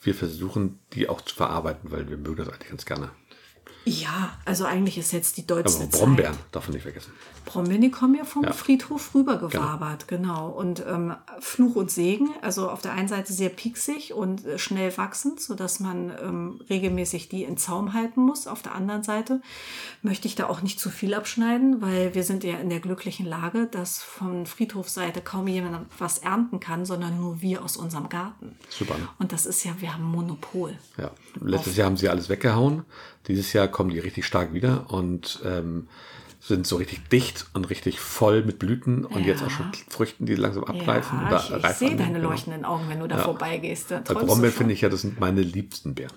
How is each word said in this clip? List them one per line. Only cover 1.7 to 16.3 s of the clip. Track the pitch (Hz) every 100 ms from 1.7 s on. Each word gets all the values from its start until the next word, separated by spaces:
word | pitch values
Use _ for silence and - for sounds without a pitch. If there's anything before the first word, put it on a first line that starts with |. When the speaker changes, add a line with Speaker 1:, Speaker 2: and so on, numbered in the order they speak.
| 76 76
Speaker 1:
weil | 73 71
wir | 73
mögen | 76 82
das | -
eigentlich | - -
ganz | -
gerne. | - 71 71 - - - - _ - -
Speaker 2:
Ja, | - 156 156 175 180 -
also | - 185 170
eigentlich | 185 196 185
ist | 160
jetzt | 175 - -
die | -
dollste | 170 - -
Speaker 1:
Aber | 76
Brombeeren | - 117 131 76
Speaker 2:
Zeit. | 73 -
Speaker 1:
darf | - -
man |
nicht | 71
vergessen. | - - - - - - -
Speaker 2:
Brombeeren, | 185 175 208
die | 262
kommen | - 254 285
ja |
vom | 294 285
Speaker 1:
Ja. | 285
Speaker 2:
Friedhof | - - 262 - 294 -
rübergewabert, | 277 269 233 160 151 147 151 151 151 -
Speaker 1:
Genau. | 175 185 160 160
Speaker 2:
genau. |
Und, | - 185 175 -
ähm, | 175 170 - - 180
Fluch | - - 247 226
und | 185
Segen, | - 175 214 285 302
also | 220 190 190
auf | -
der | 196
einen | 143 196
Seite | 202 196
sehr | 190 185
pieksig | 185 233 - - 294 -
und, | 214 185 190
äh, | 139 160
schnell | - 190 185 185
wachsend, | 196 - 277 285
sodass | - 190 185 -
man, | 190 180 175 -
ähm, | 185